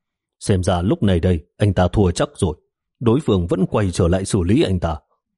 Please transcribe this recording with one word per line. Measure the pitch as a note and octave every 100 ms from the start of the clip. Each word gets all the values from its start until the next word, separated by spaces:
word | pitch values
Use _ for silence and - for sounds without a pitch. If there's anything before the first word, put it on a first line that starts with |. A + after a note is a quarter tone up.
| _ _ _ _
Xem | - F#2+
ra | F2+ F2
lúc | F#2 F3
này | G2+ F2
đây | F#2 E2+ - -
anh | G2+
ta | F#2 F2+
thua | A2 F#2
chắc | F2 D3 -
rồi. | - - _ _ _ -
Đối | A#2 C3+
phương | C3+ F#2+ E2+
vẫn | F3 F3
quay | A#2 G2
trở | - E2+
lại | F#2+
xử | G2 G2+
lý | E2+ C3
anh | G2 F#2
ta." | E2 D2+ _ _ _